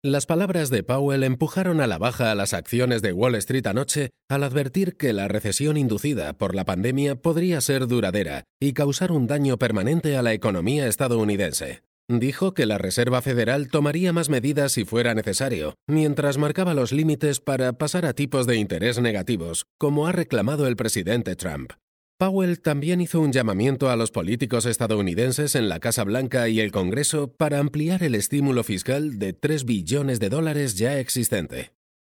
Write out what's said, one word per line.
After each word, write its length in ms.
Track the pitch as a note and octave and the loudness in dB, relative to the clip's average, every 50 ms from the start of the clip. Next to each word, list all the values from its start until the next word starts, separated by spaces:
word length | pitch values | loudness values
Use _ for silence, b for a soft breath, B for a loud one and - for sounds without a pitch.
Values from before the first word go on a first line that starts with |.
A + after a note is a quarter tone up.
Las 220 | - C#3 C#3 C#3+ - | 0 0 0 0 0
palabras 460 | - E3 E3 G3 F#3 F3+ E3+ D#3 C3 | 0 0 0 2 0 0 0 0 0
de 120 | C3 G#2 | 0 0
Powell 420 | F#2 - B2 C3+ C#3 C#3+ C#3 C3+ C3+ | 0 0 0 0 2 2 2 2 2
empujaron 580 | C3 C3 B2 D#3+ D3 - F#3+ F#3+ F#3 E3+ D#3 | 2 2 0 0 -2 0 -2 0 2 2 2
a 40 | C#3 | 2
la 120 | A#2 F#2+ D#2 | 2 0 0
baja 340 | G2 B2 B2 - B2+ A2 | -2 -2 0 0 0 2
a 20 | G#2+ | 2
las 200 | G2+ G2 G2+ - | 0 0 -2 -2
acciones 480 | F2+ E2 - - A#2+ B2+ B2 B2 A2+ | -4 -4 -2 0 0 2 2 2 0
de 100 | G2+ G#2 | 0 0
Wall 220 | F2+ F2+ A2+ B2+ A#2+ | 0 2 2 2 2
Street 320 | G#2+ F#2+ - - C3 B2 | 0 -2 -2 -2 -2 -2
anoche 420 | A2 F#2+ A#2+ C#3+ - - D3+ C#3 C3+ _ _ _ _ | 0 -2 -2 -2 -2 -2 -2 -2 -4 _ _ _ _
al 140 | C3+ C#3 C#3+ | -2 -2 0
advertir 520 | C#3 B2 D3 C#3 C3 - F#3+ G3 F3+ - | 0 0 -2 -2 0 0 0 -2 -2 -2
que 160 | _ D3 C3 | _ 0 0
la 160 | A2 G2 G2 G2+ | 0 0 -2 -2
recesión 480 | G2+ G#2+ - G#2 F#2 - C#3 D3+ D3+ | -2 -2 -2 -2 -2 0 0 0 2
inducida 640 | D3+ C#3 A#2+ G#2+ G2 - D3 D3 G#2 D#2 D2 - _ | 2 2 2 0 0 0 -2 -2 -2 -4 -6 -4 _
por 160 | G#2 F#2+ F2+ | -2 -2 0
la 100 | G2 F#2 | -2 -2
pandemia 520 | - F#2+ F2+ G2+ B2 C3 C3+ C#3+ C#3+ C3+ | -2 -2 0 0 0 0 2 0 0 -2
podría 440 | B2 - E3+ D#3+ E3 F3 F#3 E3+ D3 | 0 0 0 2 2 2 2 0 0
ser 260 | B2 - C#3 C3 B2+ | 0 0 0 0 2
duradera 580 | A#2 B2 A#2+ G#2+ F#2 F2+ G#2 F#2+ - C#2+ C#2 - _ _ _ | 2 2 2 2 2 0 0 -2 -2 -4 -10 -12 _ _ _
y 140 | C3+ C#3+ | -2 -2
causar 400 | B2+ - D3 C#3+ C#3 - F#3 F3+ | 0 0 0 0 0 0 0 0
un 140 | E3+ D3 A#2+ | 2 2 2
daño 320 | A2+ C#3+ D3 C#3+ C3+ B2+ G#2 | 2 2 2 2 2 2 2
permanente 580 | C3 A#2 A2 G#2 F#2+ A#2+ D#3 E3+ - D#3 C#3+ | 0 0 2 0 2 2 0 2 2 0 0
a 60 | C3 | 2
la 100 | A#2+ A#2 | 2 2
economía 540 | A2 G2 - A2+ F#2+ F2 E2+ G#2+ C#3 D3+ C#3 | 0 2 0 0 0 2 0 0 0 2 0
estadounidense. 960 | A#2+ G#2 - C#3 B2 A#2+ A2+ G#2+ G#2 G#2 G2 G2+ E2 C#2 - - - B2 - _ _ _ _ _ - | 0 0 0 0 0 2 2 2 2 2 0 0 -2 -2 -4 -6 -6 -10 -14 _ _ _ _ _ 0
Dijo 460 | B2 A#2 A#2 C#3 C#3 - F#3+ F#3+ F#3+ | 0 2 2 0 0 0 -2 -2 0
que 100 | - C3+ | 0 0
la 140 | G#2+ G#2+ G2 | 0 0 0
Reserva 420 | F#2 F#2+ - - A#2+ B2 B2 B2+ | -2 -2 0 0 0 2 2 0
Federal 480 | A#2+ C3+ B2+ A#2+ A2+ A2 C3 C#3+ C#3+ B2+ | 0 0 0 2 2 2 2 0 -2 0
tomaría 460 | - D#3 C#3+ D3 D3 E3+ F#3 F#3 E3+ | 0 2 2 2 2 2 0 2 2
más 160 | E3+ E3 C#3+ | 0 0 0
medidas 420 | D3 B2+ A2 C#3+ D3 C#3+ C#3 C3+ | 0 0 0 0 0 0 0 0
si 140 | - B2+ G#2 | 0 -2 -2
fuera 260 | - A2+ A#2 A#2+ A#2+ | 0 0 0 2 2
necesario, 600 | A2+ A2 G#2 A2 F#2+ - C3+ C3+ A#2+ E2+ D2+ D2+ - _ _ | 0 0 -2 -2 -2 -2 -2 -2 -2 -2 -4 -6 -8 _ _
mientras 520 | - D3 D#3 D#3 D3+ C#3+ C#3+ C#3+ C#3+ C3+ C#3 | 0 2 2 2 2 0 0 0 0 0 0
marcaba 340 | D3 D3 D3+ - F#3 F3+ | 0 0 0 0 0 0
los 200 | E3 C#3+ B2 A#2+ | 0 0 0 0
límites 480 | C3+ C#3+ D#3+ D#3+ D3+ C3 D3+ D3 C#3 - | 0 0 2 2 2 2 0 0 -2 -2
para 340 | _ - C3+ C3 C3 B2+ A#2+ | _ -2 -2 0 0 -2 0
pasar 320 | - D3+ D3 - F3+ E3+ | -2 -4 -2 -2 0 0
a 80 | D3+ A#2+ | 0 0
tipos 320 | - D3 B2+ C#3+ C3+ B2 | -2 -2 0 0 0 2
de 100 | A#2+ B2 | 2 2
interés 420 | A2 G#2 F#2+ F#2 E2 F#2+ A#2+ A#2+ A#2+ | 2 2 0 -2 0 0 0 0 2
negativos, 640 | B2 A#2 G#2+ G2 F2+ - A#2+ F#2+ E2 E2+ E2 - - _ _ | 0 0 0 0 -2 -2 -2 -2 -2 -6 -6 -8 -8 _ _
como 300 | _ - C#3+ D3 D3 D3 | _ 0 0 2 2 0
ha 60 | E3+ | 0
reclamado 540 | F#3+ F#3 - - - A2+ G2 A#2+ D3 D3 D3 | 0 -2 -2 0 0 0 0 0 0 0 0
el 100 | C3 A#2+ | 0 0
presidente 600 | G#2 A#2 A2 - G#2+ F2 F2 A2 A#2+ G#2+ F#2+ F2+ | 0 -2 -2 -2 -2 0 0 0 0 0 -4 -6
Trump. 360 | - - F2 D2+ C#2+ C2 B1+ - _ _ _ _ _ _ _ _ _ | -6 -6 -6 -6 -6 -10 -12 -16 _ _ _ _ _ _ _ _ _
Powell 420 | F3+ F#3+ F#3+ G3 F#3+ F3+ F3 - | 0 0 2 2 2 0 0 0
también 400 | _ E3 D3 C#3+ D3 E3 F3+ F3+ | _ -2 0 0 0 0 0 0
hizo 180 | F3 D#3+ - E3 | 0 0 2 2
un 140 | D#3 C#3+ | 2 4
llamamiento 560 | B2 C3 A#2+ A2 G2 F#2+ A2 C3+ C3+ B2+ C#3 C3 | 2 2 2 2 2 2 2 2 2 2 0 0
a 80 | B2 | 2
los 140 | A2+ A#2 A2 | 0 -2 -2
políticos 560 | - G#2+ E2 F2+ A#2+ A#2+ C#3 G#2+ B2+ A#2 A2 | -2 -4 -2 -2 -2 -2 -2 -2 0 0 0
estadounidenses 880 | A#2+ A2 - A#2+ G#2 A2 G#2 G2+ F#2 E2+ F#2+ A#2+ C3 B2 - D3+ C#3+ - | 0 -2 -2 0 0 0 0 0 0 0 0 0 0 0 -2 -2 0 0
en 160 | C#3+ A2+ G2+ | 0 0 0
la 100 | E2+ E2+ | -2 -2
Casa 240 | - A#2 A2 - G#2+ | -2 -2 -2 0 -2
Blanca 460 | G2 G#2+ B2+ C3+ B2 A#2+ B2+ A#2 A2+ | -2 0 -2 -2 0 0 0 2 2
y 100 | A2+ A2 | 2 2
el 100 | A2 G#2 | 0 0
Congreso 640 | - G#2+ F#2 F2+ G2 C3+ D3 - - D3+ C#3+ B2+ | 0 0 0 0 0 0 -2 0 0 -2 -2 -4
para 260 | - _ D#3+ D3+ C#3+ C#3+ | -2 _ 0 0 2 0
ampliar 440 | C#3+ D3 - D3+ D3+ E3 F#3 F#3 | 0 0 0 -2 0 0 0 0
el 120 | F3+ D3 A#2+ | 0 0 0
estímulo 480 | G#2 G2 - - C#3+ C#3+ C#3 C3 B2 | 0 0 0 0 0 2 2 2 0
fiscal 560 | A2 - G#2 F#2 - - C3 C#3+ D3+ D3+ B2+ G2+ | 0 0 -4 -4 -2 -2 -2 -2 -2 -4 -4 -4
de 140 | G2+ F#2+ | -4 -4
tres 320 | F2+ _ - D3 D#3 D3+ C3 | -4 _ -2 -2 0 0 0
billones 560 | A#2 A#2 G2 E2+ D#2 B2 C#3+ C#3 C3+ B2+ A2+ | 0 -2 -2 0 -2 -2 0 0 0 0 0
de 80 | G#2 G2 | 0 0
dólares 480 | A2+ D3+ E3 D#3+ D3 D3 C#3+ C3 G2+ | 0 0 0 0 0 0 -2 -2 -2
ya 240 | F#2 A2 B2+ C#3+ C#3 | 0 0 0 0 -2
existente. 720 | B2+ - - B2+ A#2 - - G2+ D#2+ - - B1+ B1 - _ _ _ _ _ _ _ | -2 -2 -2 -2 0 0 0 -2 -4 -4 -8 -10 -10 -12 _ _ _ _ _ _ _